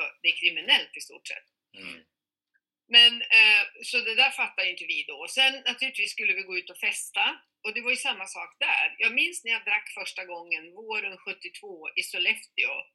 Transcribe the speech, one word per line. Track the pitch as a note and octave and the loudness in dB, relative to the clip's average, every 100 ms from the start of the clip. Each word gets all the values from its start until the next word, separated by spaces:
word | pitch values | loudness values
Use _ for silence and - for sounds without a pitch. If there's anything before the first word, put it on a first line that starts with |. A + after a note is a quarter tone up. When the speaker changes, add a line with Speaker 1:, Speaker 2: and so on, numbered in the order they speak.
| D#3 - | -8 -2
Speaker 1:
det | E3+ | 0
är | - | 2
kriminellt | F3 D#3+ G3 C#4+ - D3+ | 0 0 2 0 0 -14
i | |
stort | - - - | -16 -14 -12
sett. | - _ _ _ - | -12 _ _ _ -18
Speaker 2:
Mm. | F#2 E2 _ _ _ _ _ _ _ _ - | -16 -16 _ _ _ _ _ _ _ _ 6
Speaker 1:
Men, | A#3+ A#3+ A#3+ | 10 10 6
eh, | - A3+ G#3+ G#3 G3+ - | 4 6 8 6 2 -6
så | - B3 | -4 -2
det | A3+ A3 | -2 2
där | C4+ | 2
fattar | C4 A3 - | 2 -4 -2
ju | F#3 | -4
inte | F3 E3 | -4 -6
vi | - - | -6 -6
då. | C#3+ E3 | -10 -6
Sen | C4 C4+ C4+ B3+ | 2 2 2 -6
naturligtvis | A#3+ C4 - G3+ | -4 -6 -4 -6
skulle | - G#3 | -2 -2
vi | F#3 | -2
gå | F#3+ F3+ | -2 -6
ut | F3+ | -8
och | F3+ | -6
festa. | G#3+ - - G3+ A3+ D4 _ _ | -4 -4 -6 -2 -2 -2 _ _
Och | G#3+ | -8
det | A3 | -6
var | A#3+ | -2
ju | B3+ | -2
samma | C#4 G#3 F#3+ | -2 -4 -8
sak | F3+ F3 - | -12 -12 -4
där. | C#4+ - D#3 - | 0 2 0 0
Jag | A3+ | 0
minns | B3 E4 F4 | 2 -2 -4
när | A#3 | -4
jag | A3+ G#3 | -4 -2
drack | G#3 - | -4 -4
första | G3+ F#3 - F3+ | -10 -10 -10 -10
gången | E3+ E3+ D#3+ E3 | -10 -8 -10 -10
våren | F#3 A3 G#3+ G3 F#3 | -16 -8 -6 -6 -10
sjuttiotvå | G3 F#3 F3+ - G#3 F3 D#3 - | -10 -10 -12 -16 -16 -12 -8 -6
i | |
Sollefteå | - F#3+ F#3 A3+ - - C3 - - | -4 -2 -2 -2 -6 -4 -4 -4 -12